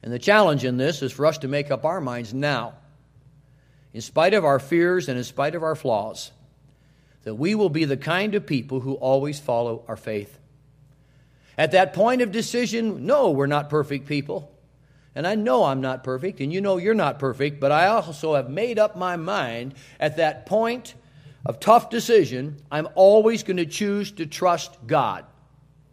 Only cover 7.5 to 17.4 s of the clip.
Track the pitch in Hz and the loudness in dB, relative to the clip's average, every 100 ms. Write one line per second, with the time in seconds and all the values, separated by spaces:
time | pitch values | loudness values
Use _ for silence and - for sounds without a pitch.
7.5 | 214 196 151 156 135 156 175 208 208 - | 2 2 2 0 -2 -2 -2 0 -2 -2
8.5 | 143 110 131 127 135 131 135 143 143 - | -4 -2 -6 -4 -4 2 2 0 -6 -2
9.5 | 117 120 113 - 107 - 107 101 - _ | -2 -2 -4 -10 -12 -8 -8 -8 -18 _
10.5 | _ _ _ _ _ _ _ _ _ _ | _ _ _ _ _ _ _ _ _ _
11.5 | - 151 180 185 170 220 254 240 208 - | -2 2 4 4 2 2 2 0 -2 -2
12.5 | 240 240 226 226 170 170 285 233 139 139 | -2 -2 -2 -4 -4 0 2 4 2 2
13.5 | 147 147 151 143 143 135 147 143 185 147 | 0 0 -2 -2 -6 -4 -6 -4 -8 -10
14.5 | _ _ _ _ _ _ 139 165 214 214 | _ _ _ _ _ _ -6 -4 -2 2
15.5 | 254 165 135 131 131 131 127 180 - 135 | 2 2 0 -4 -6 -6 -6 -6 -6 -6
16.5 | 180 202 185 185 220 151 120 135 127 | -2 -2 0 0 0 0 -2 -4 -2